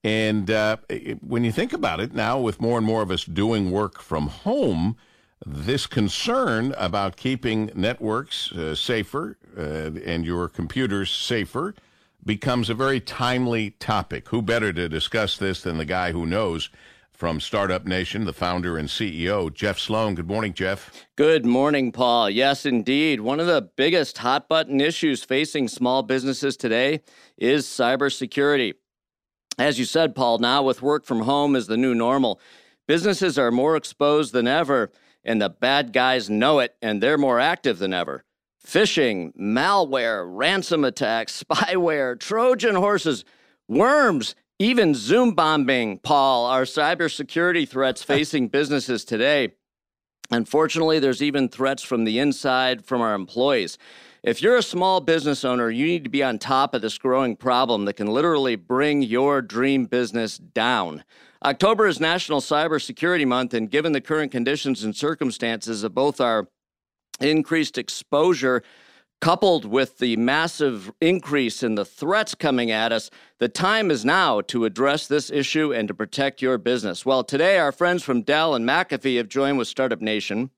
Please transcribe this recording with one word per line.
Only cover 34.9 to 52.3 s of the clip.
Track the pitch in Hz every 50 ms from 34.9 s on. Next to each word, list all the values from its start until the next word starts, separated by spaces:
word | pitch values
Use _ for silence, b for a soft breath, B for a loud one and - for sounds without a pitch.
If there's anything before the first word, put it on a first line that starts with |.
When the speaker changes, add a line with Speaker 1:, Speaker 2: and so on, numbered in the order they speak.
| b b b b b b b
Speaker 2:
and | - 113 107 104
the | 98
bad | - _ - 123 135 143 143 120 101
guys | 127 123 131 131 127 107 98
know | 107 104 120 143 156 139
it, | 127 117 _ _
and | - 110 107 104 101
they're | 131 151 151
more | 143 135 123 120
active | 127 156 - - - 139 110 87
than | 98 95 92
ever. | 90 87 78 69 64 _ _ _ _ _ _ _ _ _
Phishing, | - - 185 214 196 - 175 143 123 107 92 85 80 -
malware, | - 98 104 107 123 147 185 202 202 180 143 135 131 120 117 113 101 90
ransom | 90 90 98 127 160 190 190 180 - 175 160 143
attacks, | 131 110 - 139 110 113 113 110 - - - -
<laughs> | _
spyware, | 156 147 165 165 180 185 175 170 156 147 135 127 123 117
Trojan | - - 202 226 233 254 254 214 185 233 208
horses, | 180 196 202 208 180 - 233 131 104 - b b b b b b b b _
worms, | 107 139 202 247 285 302 285 233 180 135 110 - - _ _ _ _ _
even | 190 226 254 240 214 165 147
Zoom | 127 104 110 175 233 254 240 196
bombing, | 180 160 156 156 151 139 123 135 123 117 110 98 90
Paul, | _ - 147 143 135 135 131 120 117
are | 120 131 131 131
cybersecurity | 127 - 156 147 151 180 165 170 156 - - 147 - - 165 170 180 175 170 151 -
threats | - 131 135 131 127 - -
Speaker 1:
<laughs> |
Speaker 2:
facing | - 147 143 151 143 - 147 123 107
businesses | - 139 151 135 147 143 120 - 127 110 -
today. | - 117 107 117 139 151 143 127 107 _ _ _ _ _ _ _ _ _ _ _ _ _ _ - -
Unfortunately, | 120 120 110 - - 151 156 139 - 165 160 160 160 156
there's | 139 135 127 - 139
even | 147 139 143 135 123
threats | - - 131 135 139 131 -
from | - 131 117 113
the | 110 110 120
inside, | 139 147